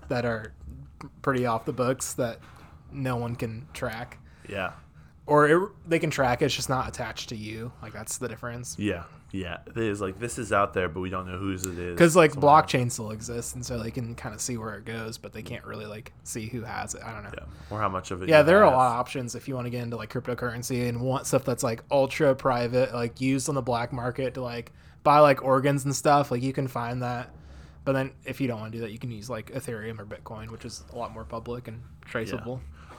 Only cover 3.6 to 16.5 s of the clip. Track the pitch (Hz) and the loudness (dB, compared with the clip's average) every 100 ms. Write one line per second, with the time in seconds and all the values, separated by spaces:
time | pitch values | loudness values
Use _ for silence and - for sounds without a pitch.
3.6 | 147 - 123 113 123 - - - - 98 | -14 -8 -8 -8 -12 -14 -20 -20 -10 -6
4.6 | 90 - - - - - - 147 147 165 | -6 -8 -20 -20 -20 -12 2 6 6 6
5.6 | 202 - 175 165 160 143 127 123 139 - | 2 -6 -2 0 0 2 2 2 2 0
6.6 | 135 131 117 - 110 107 - 113 107 110 | -2 -2 -2 -6 -8 -8 -8 -8 -8 -10
7.6 | 120 - 110 104 110 - 123 107 120 123 | -10 -12 -14 -12 -10 -8 -8 -8 -10 -10
8.6 | 123 - 104 87 87 - - 98 87 85 | -10 -4 -2 -2 -6 -18 -12 -8 -6 -8
9.6 | - 117 113 101 95 92 120 - 104 101 | -8 -4 -2 -2 -4 -6 -8 -6 0 2
10.6 | 101 98 90 82 92 92 92 92 98 92 | 2 0 -2 -2 -6 -6 -6 -6 -4 -2
11.6 | 92 87 87 87 170 175 156 139 143 156 | -4 -4 -4 4 6 8 6 6 8 8
12.6 | - 131 120 - 107 110 113 120 - 123 | 8 2 0 -2 -8 -10 -8 -8 -8 -8
13.6 | 123 120 113 127 117 120 120 104 - 120 | -8 -6 -6 -6 -8 -8 -10 -8 -6 -6
14.6 | 110 104 110 113 110 113 104 113 110 120 | -6 -10 -10 -8 -8 -10 -14 -12 -12 -12
15.6 | - 107 104 107 117 - - 123 110 | -10 -12 -10 -12 -14 -18 -12 -8 -6